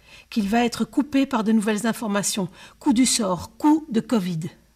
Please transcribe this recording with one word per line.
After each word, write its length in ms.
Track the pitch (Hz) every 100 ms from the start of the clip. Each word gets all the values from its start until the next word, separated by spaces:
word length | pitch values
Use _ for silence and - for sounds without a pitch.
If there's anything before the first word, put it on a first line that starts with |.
| _ - _
qu'il 180 | 233 196
va 160 | 233
être 200 | 240 -
coupé 420 | 220 - 277 269 269
par 180 | 240
de 80 | 214
nouvelles 340 | 220 208 208 226
informations, 600 | - 220 202 - 214 180 - - -
coup 120 | 302
du 140 | 233 254
sort, 500 | - 196 170 - -
coup 280 | 302 311 311
de 120 | 220
covid. 500 | 220 226 180 160 165 - _